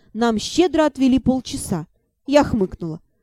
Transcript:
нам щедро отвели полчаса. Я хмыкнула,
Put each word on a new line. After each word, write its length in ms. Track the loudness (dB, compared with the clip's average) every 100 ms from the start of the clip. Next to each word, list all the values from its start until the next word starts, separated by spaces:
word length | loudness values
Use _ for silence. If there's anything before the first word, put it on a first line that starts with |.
| _
нам 260 | -2 0 0
щедро 460 | -2 0 2 2
отвели 340 | 0 2 2 2
полчаса. 680 | 2 -2 -6 -10 -6 -6 -6 _ _ _ 2
Я 160 | 2
хмыкнула, 580 | 2 0 -4 -4 -10 -12 _ _